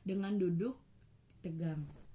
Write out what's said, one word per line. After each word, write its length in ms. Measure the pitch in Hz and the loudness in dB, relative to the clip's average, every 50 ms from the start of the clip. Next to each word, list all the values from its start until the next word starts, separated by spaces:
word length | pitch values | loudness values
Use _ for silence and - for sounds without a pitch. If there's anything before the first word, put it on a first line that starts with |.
dengan 320 | - 190 190 202 196 196 208 | -2 -2 0 0 2 2 2
duduk 480 | 202 185 175 170 165 202 247 254 - - - - - - - - - - - - - | 4 4 4 4 2 2 0 -2 -6 -10 -20 -20 -20 -20 -20 -20 -20 -20 -20 -14 -10
tegang. 440 | - 180 165 160 170 160 156 151 147 143 - - - - | -8 -6 -4 -2 0 0 0 -2 -4 -6 -10 -14 -16 -16